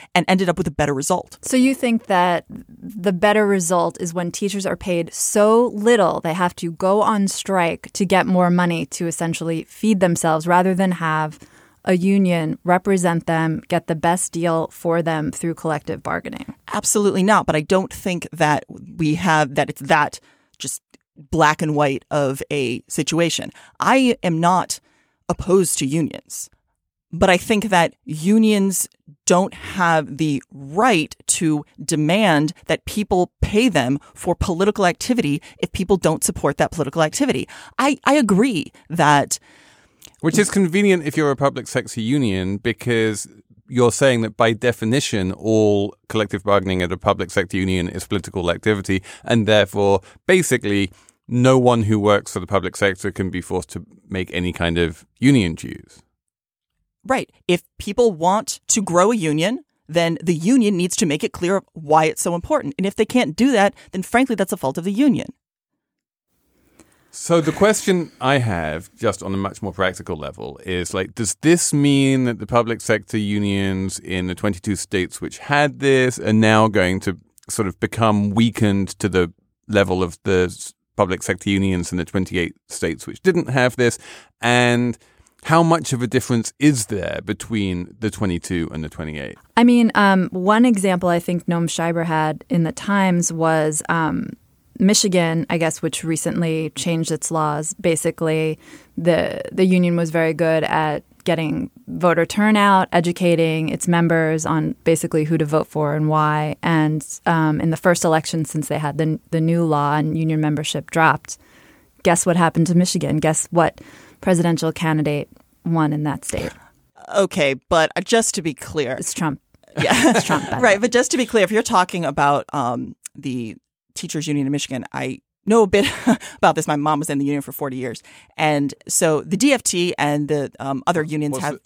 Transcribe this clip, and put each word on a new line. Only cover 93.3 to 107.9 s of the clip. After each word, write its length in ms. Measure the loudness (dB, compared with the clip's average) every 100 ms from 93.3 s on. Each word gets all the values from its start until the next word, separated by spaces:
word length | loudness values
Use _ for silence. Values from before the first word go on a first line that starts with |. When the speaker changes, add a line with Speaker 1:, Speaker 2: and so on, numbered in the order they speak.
Speaker 2:
was, 500 | 0 0 2 0 -2 -2
um, 420 | -2 0 -2 -6 -12 _ _ _ 0
Michigan, 640 | 2 2 2 2 2 0 -2
I 80 | -2
guess, 240 | -2 -2
which 220 | -6 -4
recently 640 | -4 -4 -4 -2 -2 -2 -4
changed 420 | -6 -4 -2 -2
its 180 | -4 -4
laws. 440 | -2 -2 -2 -6
Basically, 840 | -4 -2 0 -2 -2 -2 0 -2 -4 -12 -20 _ -4
the, 460 | 2 2 0 -4 -6
the 140 | 0 2
union 280 | 4 2
was 140 | 2 0
very 240 | 0 0
good 320 | 0 2 2
at 400 | 0 0 0 -2 -8 _
getting 460 | -4 -2 -2 -4 -6 _ -12
voter 380 | -2 2 2
turnout, 640 | 0 2 2 4 6 4 4
educating 800 | 0 0 0 2 2 2 0 -4
its 180 | -4 0
members 600 | 2 2 2 2 0 -2
on 280 | -2 -2 -2
basically 400 | 2 2 2 -2
who 120 | 0 0
to 80 |
vote 220 | 0 0 -2
for 280 | -4 -2
and 140 | 0 0
why. 480 | 2 0 0 -4 -4
And, 440 | 0 2 2 -2 -6 -6 -2
um, 340 | 2 2 0
in 80 | -2
the 80 | 0
first 300 | 2